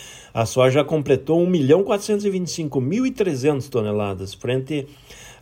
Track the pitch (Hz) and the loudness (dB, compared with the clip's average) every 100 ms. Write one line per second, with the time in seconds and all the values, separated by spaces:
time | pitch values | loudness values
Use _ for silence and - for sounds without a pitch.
0 | - - - - 113 127 127 135 143 156 | -20 -20 -8 -4 -2 2 4 4 2 0
1 | 135 135 - 165 175 175 135 165 202 202 | 2 2 2 2 2 2 6 4 4 0
2 | 202 208 208 185 170 - 156 139 127 208 | 0 -2 0 -2 -4 -6 -4 -2 -2 0
3 | 262 254 190 135 143 139 - 120 104 104 | -2 -2 -2 0 0 0 -2 -4 -2 -2
4 | 101 92 95 - 117 127 131 151 131 - | -2 -6 -10 -8 -4 -4 -4 -6 -8 -14
5 | - - - - | -20 -20 -20 -8